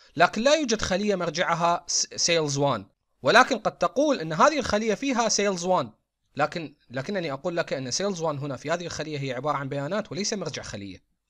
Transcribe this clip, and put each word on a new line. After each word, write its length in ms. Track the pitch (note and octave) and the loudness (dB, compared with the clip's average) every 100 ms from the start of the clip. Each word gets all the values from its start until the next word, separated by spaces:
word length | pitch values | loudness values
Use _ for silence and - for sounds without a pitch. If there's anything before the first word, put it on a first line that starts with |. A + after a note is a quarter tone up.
| - - | -8 2
لكن 260 | F3 G#3+ | 2 4
لا 120 | B3+ | 4
يوجد 280 | D#4 C#4 A3 | 4 2 -2
خلية 320 | - F#3 G#3 | 0 0 0
مرجعها 680 | F#3+ E3+ D#3+ D#3+ E3 E3+ F3 - | 0 -2 -2 0 2 2 0 -2
س-، 200 | - - | -4 -2
sales 520 | - - E3 D3+ C#3 | -2 0 2 2 2
one، 240 | C#3+ A2+ F#2+ _ _ _ | 2 0 -4 _ _ _
ولكن 360 | B2+ G#3 B3+ A#3 | 6 6 6 4
قد 200 | F3+ - | -2 0
تقول 420 | F3 - D4+ B3+ | -2 2 2 2
أن 120 | D#3+ | -2
هذه 260 | D#3+ C4+ D4+ | 4 4 4
الخلية 360 | - G#3+ A3 | 0 0 0
فيها 340 | G3 C#4 A#3+ A3+ | -2 0 0 0
sales 320 | - G3+ F#3 | 2 0 0
one، 280 | F3 F3+ A#2+ - _ _ _ - | 0 0 0 -8 _ _ _ -2
لكن، 380 | D3+ F3 D#3 _ _ | -2 -2 -10 _ _
لكنني 420 | B2 C3+ G3+ E3 | -8 -4 -4 -4
أقول 240 | C3+ F3+ E3+ | -4 -4 -4
لك 160 | D#3 | -2
أن 180 | D3 C3 | -4 -4
sales 280 | A#2+ G3 F3 | -4 -2 -2
one 220 | D#3+ C#3+ | -4 -4
هنا 140 | C#3+ B2 | -6 -8
في 140 | C#3+ | -4
هذه 160 | E3+ E3+ | -4 -4
الخلية 320 | - D#3 C#3+ | -8 -8 -6
هي 140 | C#3 | -6
عبارة 240 | B2 D3 C#3 | -4 -4 -4
عن 120 | C#3 | -4
بيانات 440 | C#3 C#3+ G#3 G#3 | -6 -4 -4 -6
وليس 220 | E3 G#3 | -6 -4
مرجع 280 | G#3 D#3 - | -4 -6 -8
خلية. 500 | - G#2+ G2+ F2 _ _ | -10 -10 -12 -14 _ _